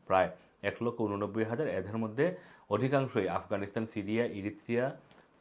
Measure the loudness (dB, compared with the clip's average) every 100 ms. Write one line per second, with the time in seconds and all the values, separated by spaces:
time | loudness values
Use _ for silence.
0 | 2 4 4 0 -20 _ -4 0 -2 0
1 | 0 0 -2 0 0 0 -2 -2 -4 -4
2 | -2 0 0 0 -12 -14 -2 0 2 2
3 | 2 0 2 0 -2 -4 -2 -4 -4 -4
4 | 0 0 0 -2 -6 -6 -2 0 0 -4
5 | -18 -20 -20 _